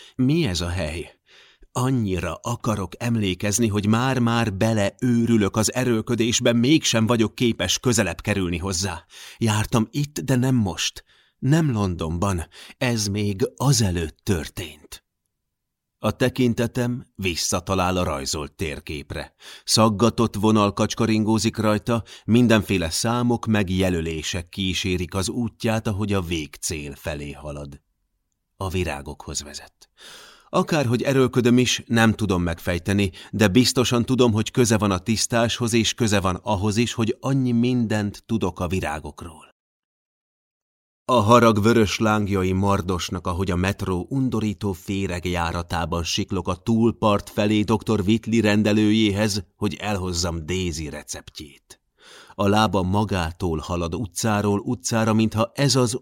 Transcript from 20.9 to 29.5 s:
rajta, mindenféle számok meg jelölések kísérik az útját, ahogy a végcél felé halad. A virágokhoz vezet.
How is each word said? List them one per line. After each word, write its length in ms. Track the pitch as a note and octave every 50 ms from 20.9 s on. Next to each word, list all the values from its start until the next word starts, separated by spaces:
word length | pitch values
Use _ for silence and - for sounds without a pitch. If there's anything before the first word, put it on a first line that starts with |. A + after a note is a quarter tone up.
| - - A#2 A2 A2 A2 G#2+ G#2 A2 A2 F#2+ A2+ -
rajta, 460 | - G#2+ G#2+ G#2+ G#2 - - A#2 A2+ A2 - - - -
mindenféle 640 | - G#2+ A#2+ B2 A2+ A2+ G#2+ F#2 - G2+ F#2 E2+ D#2
számok 560 | - - - A#2 A#2+ A#2+ A#2+ A#2+ A#2+ A2+ -
meg 240 | A2+ G#2+ G#2 G#2 F2
jelölések 800 | F#2 F#2 F#2+ F#2 F2+ E2 E2 E2 D#2+ D#2 D#2 - - F2+ D#2+ -
kísérik 680 | - - F#2+ F#2 F2 - - F#2+ F2+ F2 F2+ D#2+ -
az 140 | G2 F2+ -
útját, 580 | - B2 A#2+ G#2+ - _ - A#2 A2 A2 -
ahogy 260 | A2+ G#2 F#2+ G#2+ G2+ G2+
a 100 | G2 F2
végcél 720 | E2 F2 D#2+ D2 C#2+ - - - - E2+ D2+ C#2+ C#2+ C#2+
felé 380 | - - F2 D#2 D2 C#2+ C#2+ C#2
halad. 480 | C#2 D2 D2+ C#2+ D2 D2 C#2+ - - _ _ _ _ _ _ _ _ _ _ _ _ _ _ _
A 120 | - F#2+ F#2
virágokhoz 760 | E2 F#2 F2+ D#2+ C#2+ C#2+ C#2 D2 C#2+ - - - D2+ - D2
vezet. 480 | C#2+